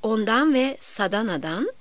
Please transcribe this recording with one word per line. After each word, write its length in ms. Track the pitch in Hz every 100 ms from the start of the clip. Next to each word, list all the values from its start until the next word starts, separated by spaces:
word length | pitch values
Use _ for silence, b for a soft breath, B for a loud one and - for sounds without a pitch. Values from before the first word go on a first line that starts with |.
ondan 520 | 220 220 208 233 311
ve 240 | 262 269 269
Sadana'dan 920 | - - 196 202 226 160 160 170 359 -